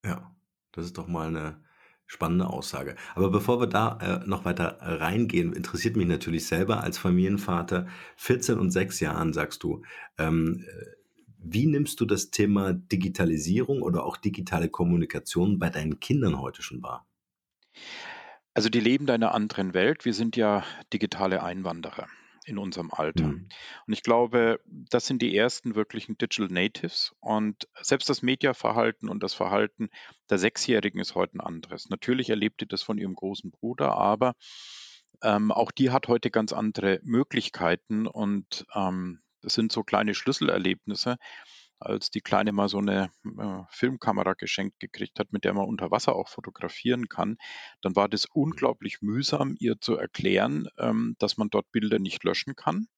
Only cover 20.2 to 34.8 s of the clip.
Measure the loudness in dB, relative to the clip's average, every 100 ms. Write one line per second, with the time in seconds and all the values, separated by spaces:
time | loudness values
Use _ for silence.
20.2 | -2 2 4 4 0 -14 -8 -4 -2 0
21.2 | 0 0 -2 -6 -6 -6 -8 -12 -14 -16
22.2 | -20 _ -10 -8 -6 -8 -8 -4 -2 0
23.2 | 0 -2 -10 -18 -18 -18 -6 -4 4 4
24.2 | 6 4 4 2 _ -18 -2 0 0 0
25.2 | 2 4 2 0 -6 -4 -4 -4 -10 -6
26.2 | -4 -2 0 2 0 0 -8 -4 -6 _
27.2 | -2 0 0 -4 -12 -10 -2 0 0 0
28.2 | 0 2 0 0 0 2 2 0 -6 -4
29.2 | -4 -2 2 2 2 _ -8 -8 -20 -20
30.2 | _ 2 2 0 2 2 2 -2 -4 -2
31.2 | -2 -2 -10 -10 -12 -14 -8 -6 0 0
32.2 | 2 0 0 -2 -8 -6 -4 -4 -4 -6
33.2 | -6 -8 -10 -8 -8 0 0 4 2 4
34.2 | 2 2 -12 -20 -18 -18